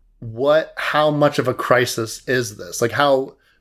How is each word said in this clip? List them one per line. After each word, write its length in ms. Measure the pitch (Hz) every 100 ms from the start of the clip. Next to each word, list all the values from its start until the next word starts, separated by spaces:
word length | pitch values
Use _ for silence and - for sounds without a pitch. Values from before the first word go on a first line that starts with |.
| _ -
What, 520 | 117 113 139 156 - -
how 360 | - 147 151
much 260 | 147 147 143
of 100 | 127
a 60 |
crisis 760 | 123 - 123 123 - 110 - -
is 300 | 127 110 101
this? 240 | 87 -
Like, 100 | 117
how 420 | - 143 135 135 - _ _